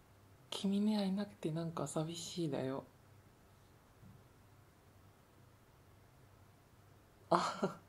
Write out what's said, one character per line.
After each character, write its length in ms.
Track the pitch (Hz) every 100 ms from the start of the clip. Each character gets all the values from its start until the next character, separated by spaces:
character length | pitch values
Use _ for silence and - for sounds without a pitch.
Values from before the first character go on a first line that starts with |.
| - - - - -
君 280 | - 196 202
に 160 | 208 214
会 120 | 196
え 40 |
な 140 | 190 202
く 100 | -
て 160 | 165
な 120 | 160
ん 80 | 165
か 160 | 165 143
寂 280 | 160 156 170
し 300 | - - 165
い 60 |
だ 120 | 131
よ。 200 | 131 135 - - - - - - - - - - - - - - - - - - - - - - - - - - - - - - - - - - - - - - - - - - - - -
あ、 460 | 156 - - 190 -